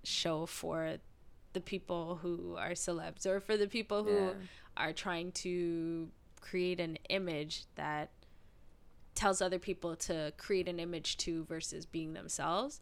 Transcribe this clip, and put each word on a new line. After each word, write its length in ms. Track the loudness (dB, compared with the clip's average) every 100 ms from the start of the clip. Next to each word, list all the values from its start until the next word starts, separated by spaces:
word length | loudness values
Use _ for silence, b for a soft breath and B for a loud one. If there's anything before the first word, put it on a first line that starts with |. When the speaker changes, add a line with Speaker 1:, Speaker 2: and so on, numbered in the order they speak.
Speaker 1:
show 420 | -2 2 2 2
for 520 | 0 -4 -2 0 0 -2 -8 -18 -20 -18 -6
the 80 | -4
people 560 | -2 -4 0 -2 0 -2
who 400 | -2 -2 -2 -2
are 160 | -2
celebs 540 | 0 0 0 -2 -2 2
or 120 | 2
for 160 | 4 4
the 120 | 4
people 340 | 2 2 2
who 60 | 6 6 4
Speaker 2:
Yeah. 60 | 0 -8 B B -2
Speaker 1:
are 160 | 0
trying 380 | 0 -2 0 -2
to 760 | -4 -2 0 2 0 0 -2 -4 -10 -20 -18
create 400 | -4 0 2 2
an 180 | -2 -4 0
image 580 | 0 2 0 -2 -6 -8 -4
that 340 | -2 0 -4 -8 -20 b b b b -20 -20 -18 -8
tells 260 | 4 6 6
other 180 | 6 4
people 380 | 2 -2 -2 -2
to 360 | 0 0 0 -4
create 320 | 2 2 2
an 100 | -2
image 380 | -2 -2 -2 -2
to 260 | 0 -2
versus 420 | -4 -4 -4 -6 -6
being 260 | -4 -4
themselves. 680 | -6 -6 -2 2 2 0 -6